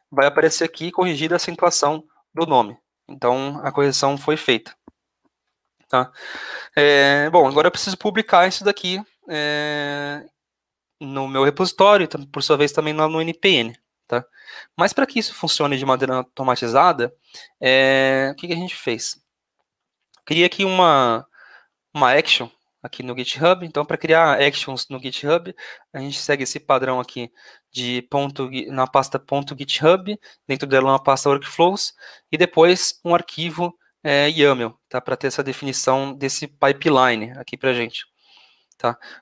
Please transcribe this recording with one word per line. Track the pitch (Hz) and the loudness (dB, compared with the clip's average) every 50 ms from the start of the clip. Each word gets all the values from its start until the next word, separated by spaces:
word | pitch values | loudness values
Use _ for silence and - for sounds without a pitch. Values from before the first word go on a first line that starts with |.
| _ - | _ -4
vai | 143 135 139 | 0 2 2
aparecer | 143 143 - 160 156 - - | 2 4 2 2 2 2 0
aqui | 165 160 - - 160 175 | -4 -4 -6 -8 -10 -6
corrigida | - 180 180 180 151 139 160 160 175 | -2 -2 -2 -2 -2 -4 -2 -2 -2
a | |
acentuação | 170 - 175 170 - 180 175 - - 147 143 156 156 - _ _ _ _ _ | -2 -4 -4 -4 0 0 0 2 2 0 0 -2 -2 -8 _ _ _ _ _
do | - 160 165 | -6 -4 -2
nome. | 156 139 123 107 104 120 _ _ _ _ _ _ - | 2 2 2 2 0 -4 _ _ _ _ _ _ -20
Então, | 135 135 127 120 127 131 135 139 147 - - | -10 -4 0 0 0 0 -2 -6 -8 -8 -8
a | 139 | -4
correção | - 143 143 139 135 - 143 139 143 | -2 0 0 0 0 0 0 0 -2
foi | 139 - 151 156 | -2 -2 -4 -4
feita. | 151 - 139 120 110 - - - _ _ - _ _ _ _ _ _ _ _ _ _ _ _ _ _ _ _ _ _ _ - | -2 0 0 0 0 -2 -10 -20 _ _ -20 _ _ _ _ _ _ _ _ _ _ _ _ _ _ _ _ _ _ _ -2
Tá? | 131 127 127 - _ - - - - - - - - - - - - | 0 0 -2 -2 _ -18 -16 -16 -14 -14 -14 -14 -14 -14 -12 -4 0
É, | 147 143 147 143 143 139 139 143 147 147 156 | 2 4 6 6 6 6 4 4 2 2 4
bom, | 170 175 143 131 | 4 4 4 6
agora | 139 151 165 | 4 2 2
eu | 175 | 2
preciso | - - - 196 185 - | 0 -2 -6 -6 -6 -4
publicar | - 214 185 220 - - - 175 180 | -4 -4 -2 -2 0 4 4 4 4
isso | 190 - - | 4 2 -2
daqui, | 202 202 196 - - 180 185 196 214 _ _ _ _ - | -2 -2 -2 -2 -4 -8 -6 -8 -10 _ _ _ _ -8
é, | 156 151 147 147 147 147 151 151 147 147 143 143 143 143 143 143 147 147 113 - _ _ _ _ _ _ _ _ _ _ _ _ _ - | -6 -4 -4 -2 -2 -4 -4 -4 -4 -4 -6 -6 -6 -6 -8 -8 -10 -12 -14 -18 _ _ _ _ _ _ _ _ _ _ _ _ _ -16
no | 147 135 135 135 135 | -12 -8 -6 -6 -6
meu | 135 135 135 | -4 0 2
repositório, | 135 147 143 - 185 175 - - 190 202 208 190 165 | 2 2 2 0 -2 -2 0 2 4 4 4 4 2
tam-, | - - 139 139 | -2 -6 -10 -12
por | - - 139 - | -10 -10 -6 0
sua | - 151 | 0 2
vez | 139 147 143 | 2 2 0
também | - 160 151 151 151 | 0 -4 -4 -4 -2
lá | 156 156 156 | -2 -2 -2
no | 160 160 | -2 -4
N | 160 165 160 | -4 -6 -6
P | - - 196 | -2 0 2
N. | 170 123 117 117 120 _ _ _ _ _ _ | 2 2 0 -4 -8 _ _ _ _ _ _
tá? | - 117 123 - _ _ _ - - - - - _ - | -6 -6 -6 -6 _ _ _ -20 -20 -20 -20 -20 _ -4
Mas | 165 180 202 | -2 -2 -2
pra | - 277 269 | 0 -2 -2
que | - - 233 | -2 -2 -4
isso | 214 - - | -4 -6 -8
funcione | - 175 151 - - 151 143 139 131 | -6 -4 -4 -2 0 0 -2 -2 -2
de | 139 | 0
maneira | 135 131 127 135 131 127 | 0 0 0 0 -2 -2
automatizada, | 127 127 _ - - 131 127 123 - 123 113 117 135 170 180 160 127 120 117 - _ _ _ - - - - _ - | -4 -6 _ -8 -6 -2 -2 -2 -2 -2 2 4 4 4 4 4 0 -2 -6 -6 _ _ _ -20 -20 -20 -20 _ -4
é, | 131 131 131 131 135 135 135 135 135 135 135 135 135 139 | 0 2 4 4 4 4 4 4 2 2 2 0 -2 -4
o | 139 | -6
que | - 175 | -8 -8
que | 175 | -6
a | 165 | -6
gente | 170 185 175 - | -6 -6 -8 -10
fez? | - - 135 113 117 - - - _ _ _ _ _ _ _ _ _ _ _ _ _ _ _ _ _ _ _ _ _ - | -8 -6 -6 -6 -4 -6 -10 -10 _ _ _ _ _ _ _ _ _ _ _ _ _ _ _ _ _ _ _ _ _ -6
Cria | - 156 170 175 | -2 2 4 4
aqui | 175 - - 196 | 4 2 0 -2
uma, | 190 185 185 180 165 143 135 123 117 113 117 - _ _ _ - - - - _ _ _ _ _ _ | 0 4 4 6 6 6 6 4 4 2 -2 -4 _ _ _ -20 -20 -20 -20 _ _ _ _ _ _
uma | - 147 135 123 | -2 2 4 4
action | 135 151 156 - - - 120 - _ _ _ _ _ _ | 4 4 4 2 0 -2 -2 -8 _ _ _ _ _ _
aqui | - - - - | -18 -18 -14 -12
no | 127 123 123 | -12 -10 -8
GitHub. | 127 120 - - 135 160 175 185 180 175 | -8 -8 -8 -4 0 2 2 2 0 -2
Então, | 160 - 147 147 | -6 -4 -4 -4
pra | - 160 | -4 -4
criar | - - 160 160 165 165 156 131 - | -4 0 2 4 4 4 4 2 2
actions | 143 147 139 - - 143 131 127 - - | 2 0 0 -2 -8 -8 -8 -10 -10 -10
no | 135 127 | -12 -12
GitHub, | 131 131 - - 143 147 165 170 170 185 - - - - - - _ _ | -12 -12 -10 -6 -2 0 -2 -2 -2 -6 -18 -18 -18 -20 -20 -20 _ _
a | - 135 | -14 -12
gente | 135 143 139 - | -10 -10 -10 -8
segue | - - 143 139 | -4 -2 -2 -2
esse | 127 - - 139 | -2 -6 -8 -6
padrão | _ - 135 127 131 131 127 127 | _ 0 0 0 0 -2 -2 -4
aqui | 123 - - 123 120 - _ _ - - - _ _ _ | -4 -8 -10 -12 -12 -12 _ _ -20 -20 -20 _ _ _
de | - 127 123 123 123 123 | -10 -8 -6 -4 -6 -6
ponto | 123 - 143 143 139 139 143 - 131 127 | -6 -4 -4 -2 -2 -4 -6 -8 -8 -8
gui-, | 131 127 - | -8 -10 -10
na | 131 139 131 131 | -6 -4 -4 -2
pasta | - - 135 131 - - 131 | 0 0 0 0 0 -6 -8
ponto | _ - 139 139 139 - 143 | _ -4 -4 -4 -4 -6 -12
github, | 131 139 - - - 156 160 185 190 185 208 208 - _ - _ _ _ | -12 -8 -8 -4 2 4 4 4 4 0 -6 -10 -10 _ -20 _ _ _
dentro | - 135 135 143 135 | -6 -6 -6 -2 2
dela | 135 131 131 135 | 2 2 4 4
uma | 135 135 | 2 2
pasta | - 139 135 - - 143 | 2 2 2 2 2 0
workflows, | 139 139 139 - - - 170 180 196 - - - - _ - - - - _ - | 0 0 -2 -6 0 2 2 2 2 0 -6 -8 -10 _ -20 -20 -20 -20 _ -6
e | 156 | -2
depois | 156 180 175 - 160 165 180 185 - - - - _ - | 0 0 2 4 6 6 6 6 2 0 -4 -6 _ -2
um | 175 170 | 0 0
arquivo, | 165 - - - 156 165 170 156 170 175 165 - _ _ _ _ _ | 0 0 -4 -10 -8 -8 -8 -6 -6 -6 -6 -8 _ _ _ _ _
é, | - 151 143 143 147 151 | -2 0 2 2 2 2
yaml, | 165 156 147 143 135 123 117 113 - _ _ _ | 4 4 4 4 4 2 -2 -6 -8 _ _ _
tá? | - 127 | -8 -6
Pra | - 131 127 | -4 -4 -6
ter | - - 131 | -4 -4 -4
essa | - - | -4 -4
definição | 135 135 127 - 143 135 127 - - 131 131 135 135 139 131 | -4 -4 -6 -8 -6 -6 -4 -2 0 2 2 0 0 -4 -8
desse | 139 139 131 - - 151 | -6 -6 -4 -4 -6 -8
pipeline | - _ - 143 139 139 139 - 160 143 131 127 123 117 107 110 120 127 135 | -8 _ 0 2 2 2 2 2 2 4 4 4 4 2 0 -4 -8 -12 -16
aqui | 123 - - | -16 -14 -10
pra | - - 131 | -4 -2 -2
gente, | 123 120 117 117 - - - _ _ _ _ _ _ _ _ _ _ _ _ _ _ | -2 -2 -4 -6 -8 -14 -16 _ _ _ _ _ _ _ _ _ _ _ _ _ _
tá? | - - 117 117 - - - - - | -4 -4 -4 -4 -4 -12 -20 -20 -18